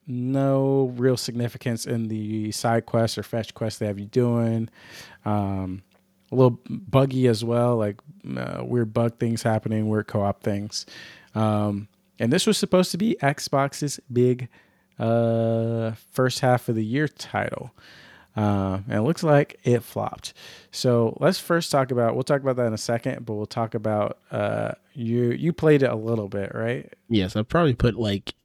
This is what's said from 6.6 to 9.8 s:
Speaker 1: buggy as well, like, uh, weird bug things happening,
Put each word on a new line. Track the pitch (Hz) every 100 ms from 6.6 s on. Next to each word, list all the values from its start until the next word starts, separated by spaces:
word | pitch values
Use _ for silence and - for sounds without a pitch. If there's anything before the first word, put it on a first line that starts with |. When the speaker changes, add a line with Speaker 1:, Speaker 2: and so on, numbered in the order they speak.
| -
Speaker 1:
buggy | - - 131 135 131 127
as | 107
well, | 117 117 123 117
like, | 104 101 - - 131 127
uh, | 123 87
weird | 123 120 113
bug | 110 117 -
things | 120 117
happening, | 117 110 107 110